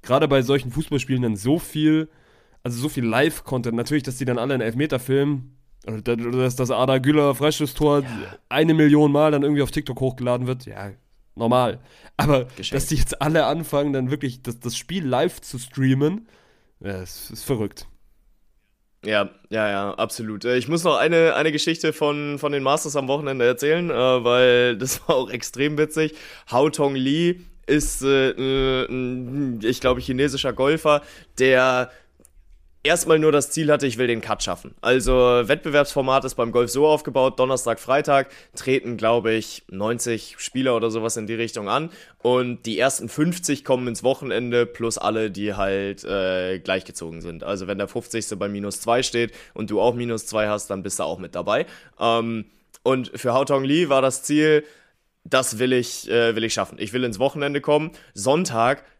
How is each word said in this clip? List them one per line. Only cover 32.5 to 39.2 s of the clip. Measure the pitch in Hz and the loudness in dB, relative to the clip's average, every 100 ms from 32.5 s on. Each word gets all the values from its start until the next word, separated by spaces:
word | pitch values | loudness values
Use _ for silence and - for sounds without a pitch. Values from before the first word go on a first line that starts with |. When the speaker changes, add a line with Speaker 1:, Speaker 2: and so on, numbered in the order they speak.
| - _ _ 143 | -20 _ _ 0
Speaker 2:
erstmal | 170 156 156 | 0 4 4
nur | 156 | 6
das | 147 - | 4 0
Ziel | - 151 | -2 2
hatte, | 143 139 | 2 2
"Ich | 110 | 0
will | 123 | 0
den | 117 | 0
Cut | - 107 | -2 -4
schaffen." | - 87 65 - | -4 -6 -10 -6
Also | 117 127 107 | 2 2 4
Wettbewerbsformat | 127 123 123 113 151 165 143 139 147 131 135 131 | 4 6 4 2 -2 2 2 2 0 2 2 0
ist | - | -4
beim | 117 | 0
Golf | 120 120 | 2 0
so | 127 151 | 4 4
aufgebaut, | 151 151 131 131 - | 4 0 0 0 2
Donnerstag, | 131 131 117 113 | 0 0 -2 -4
Freitag | - 135 151 139 131 - - - | 0 0 4 2 2 -12 -20 -10
treten, | - 135 117 113 | 0 0 -2 -2
glaube | 110 120 | 2 2